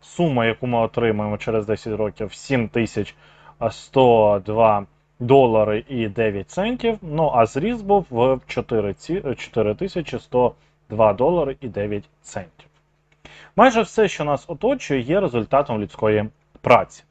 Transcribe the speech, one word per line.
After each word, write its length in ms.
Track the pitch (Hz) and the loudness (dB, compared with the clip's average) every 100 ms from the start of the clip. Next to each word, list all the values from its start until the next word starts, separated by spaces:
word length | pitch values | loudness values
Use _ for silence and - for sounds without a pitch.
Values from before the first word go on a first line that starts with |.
сума, 440 | _ - 175 127 113 | _ -4 -2 2 0
яку 220 | 110 127 | -2 -2
ми 100 | 117 | -2
отримаємо 600 | 113 - 117 104 104 104 | 0 0 0 0 -4 -6
через 280 | - 110 104 | -2 -4 -2
десять 320 | 107 - 104 | -6 -4 -4
років, 360 | 107 - 104 | -6 -6 -12
сім 340 | - - 131 110 | -12 -4 -2 -2
тисяч 480 | 120 113 - 101 - _ _ - - 117 | -2 -2 -4 -8 -10 _ _ -20 -6 -6
сто 680 | - - 135 127 117 107 101 95 | -6 -4 4 6 6 4 2 -2
два 400 | 107 113 104 98 _ _ _ | 2 2 2 -4 _ _ _
долари 640 | 120 139 127 110 107 107 - | 4 6 6 2 0 -2 -6
і 180 | 131 113 | -6 -6
дев'ять 420 | 98 113 101 95 | -2 -2 -2 -8
центів. 480 | - 208 247 233 220 | -6 -4 -2 -4 -4
Ну, 300 | 170 151 156 | -6 -2 0
а 120 | 127 113 | 2 2
зріст 400 | 131 185 240 196 | 0 -4 -6 0
був 200 | 202 180 | 0 0
в 300 | 117 127 131 _ | 0 2 0 _
чотири 460 | - 117 117 101 | -8 -4 -2 -2
ці-, 420 | 95 - 175 170 117 | -6 -8 -8 -6 -10
чотири 380 | - - 107 107 | -8 -2 -2 -2
тисячі 440 | 190 185 156 113 | -6 -8 -8 -10
сто 340 | - 123 123 - _ _ _ | -4 0 0 0 _ _ _
два 240 | 107 110 | 2 2
долари 420 | 98 131 175 143 131 | 4 0 0 -2 -6
і 60 | 131 | -10
дев'ять 420 | 98 104 104 - _ | -6 -6 -6 -10 _
центів. 460 | - - 90 _ _ _ _ _ _ _ - - - - | -16 -14 -14 _ _ _ _ _ _ _ -20 -20 -12 4
Майже 260 | 247 226 | 4 4
все, 260 | 202 - 208 | -2 0 0
що 160 | - | 0
нас 220 | 147 139 - | -4 -4 -4
оточує, 520 | 156 226 277 - 139 | -6 -4 -4 -2 -4
є 200 | 120 180 | -2 -2
результатом 640 | 185 120 107 135 143 113 | 0 -4 0 0 0 -4
людської 440 | 101 - 110 107 107 _ _ _ | -6 -4 0 0 -2 _ _ _
праці. 420 | - 120 92 - _ | 4 4 4 -12 _